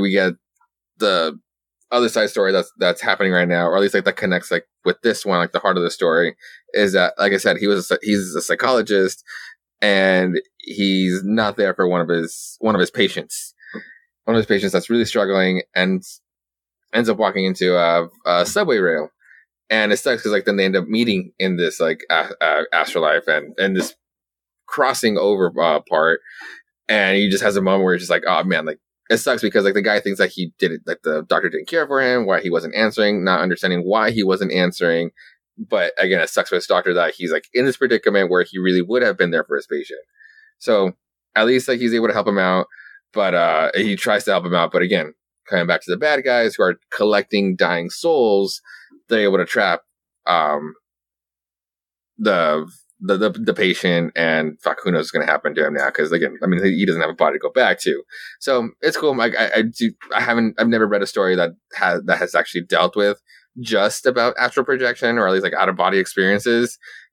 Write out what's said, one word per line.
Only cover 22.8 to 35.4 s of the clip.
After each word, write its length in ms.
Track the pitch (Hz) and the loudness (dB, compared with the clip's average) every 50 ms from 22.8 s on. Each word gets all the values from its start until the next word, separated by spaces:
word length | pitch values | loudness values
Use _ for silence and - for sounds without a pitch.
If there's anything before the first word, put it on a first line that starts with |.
| 76 - - 87 80 78 76 80 - | 0 0 0 0 2 2 2 2 0
and, 280 | - 78 76 73 73 - - | 0 -2 -2 -2 -4 -4 -2
and 180 | 95 98 95 | -2 0 0
this 180 | 92 82 - - _ _ _ _ _ _ _ _ _ _ _ _ _ _ | 0 -2 -4 -8 _ _ _ _ _ _ _ _ _ _ _ _ _ _
crossing 500 | - - - 143 127 135 - - 113 104 | -8 -4 0 0 0 0 0 0 0 0
over, 360 | 90 92 101 104 95 95 87 - - | 2 2 2 2 2 0 0 0 0
uh, 200 | 85 82 78 76 - - | 0 2 0 0 -2 -2
part. 320 | 82 78 78 82 82 - - - - - - - - - - _ _ _ _ - | 0 2 2 2 2 0 -4 -10 -20 -20 -20 -20 -20 -20 -20 _ _ _ _ -2
And 280 | 110 107 98 95 98 | 0 2 2 2 2
he 140 | 98 104 101 | 2 2 2
just 120 | 95 98 - | 0 0 0
has 140 | 107 98 | 0 0
a 60 | 101 95 | 0 2
moment 220 | 92 95 98 95 | 2 2 2 2
where 100 | 92 90 | 2 0
he's 80 | 87 - | 0 0
just 80 | 85 | -2
like, 140 | 87 82 - | -2 -2 0
"Oh, 180 | - 90 80 85 | 0 0 0 0
man," 220 | 92 90 80 78 | 0 -2 -2 -2
like, 140 | 80 76 - _ _ _ _ _ - | -4 -8 -10 _ _ _ _ _ -2
it 100 | 113 110 | -2 0
sucks 240 | - 143 127 113 - | 0 0 -2 0 0
because, 220 | 104 - - 98 | 0 2 2 2
like, 100 | 98 98 | 2 2
the 80 | 104 98 | 2 2
guy 180 | 110 104 104 | 2 0 0
thinks 180 | - 101 98 - | 0 -2 0 0
that 120 | 101 92 | 0 0
he 220 | - - 90 82 - - | -2 -4 -8 -8 -4 -2
did 140 | - 87 82 | -2 -2 -2
it, 100 | 78 - | -4 -6
like, 160 | - 85 - - | -8 -8 -6 -4
the 200 | 80 76 76 78 | -4 -4 -4 -2
doctor 260 | - - 82 92 87 | -2 -2 0 0 -2
didn't 200 | 82 78 76 - | -4 -6 -8 -4
care 180 | 160 165 156 | -4 -2 -2
for 140 | 139 139 135 | 0 0 0
him, 260 | 131 123 127 127 113 | 0 2 0 0 0
why 140 | 98 92 85 | 0 0 0
he 100 | 98 92 | 0 -2
wasn't 240 | 85 82 80 82 - | -2 -2 -4 -4 -2
answering, 500 | 104 110 107 107 - 107 104 104 101 90 | 0 0 0 0 2 2 2 2 0 0
not 160 | 95 92 85 | 0 0 2
understanding 400 | 85 92 87 - - 95 90 87 | 0 0 -2 -2 -2 -2 -2 -2
why 300 | 87 92 101 110 107 110 | 0 0 2 2 2 2
he 120 | 117 113 101 | 0 0 2
wasn't 300 | 95 95 95 101 92 - | 2 2 0 0 -2 0
answering. 580 | 92 90 90 90 - 92 85 82 85 85 82 - - - - - _ | 0 0 0 0 0 0 0 0 0 -2 -4 -8 -14 -20 -20 -20 _